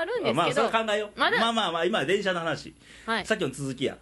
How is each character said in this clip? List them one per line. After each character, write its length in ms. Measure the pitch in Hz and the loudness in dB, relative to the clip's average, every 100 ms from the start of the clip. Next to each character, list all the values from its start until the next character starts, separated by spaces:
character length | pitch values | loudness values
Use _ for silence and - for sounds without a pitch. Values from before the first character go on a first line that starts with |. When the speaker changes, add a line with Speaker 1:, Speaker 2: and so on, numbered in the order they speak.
Speaker 1:
あ 20 | |
る 80 | 330 | 0
ん 20 | |
で 0 | 480 | -2
す 40 | |
け 40 | 233 | 0
ど。 40 | |
Speaker 2:
ま 100 | 226 | 2
あ、 80 | - | 2
そ 80 | - | 2
れ 60 | 226 | 2
は 160 | 226 | 2
考 80 | 220 | 0
え 60 | 208 | -2
よ 120 | 208 | -2
う。 40 | - | 0
Speaker 1:
ま 120 | 302 | 2
だ。 100 | 240 | 2
Speaker 2:
ま 80 | 226 | 2
あ 40 | |
ま 140 | 226 190 | 2 0
あ 60 | |
ま 60 | 165 | 2
あ、 40 | |
今、 200 | 175 208 | 2 2
電 180 | 139 202 | 2 2
車 100 | 190 | 2
の 80 | 175 | 0
話。 340 | 165 135 - - - - - | -2 -4 -8 -18 -20 -12 -4
Speaker 1:
は 140 | 226 | -2
い。 40 | - | 0
Speaker 2:
さ 80 | |
っ 40 | 214 | 0
き 20 | |
の 100 | 147 | -2
続 240 | 127 135 | -4 -6
き 120 | 127 120 | -2 -2
や。 120 | 90 | -4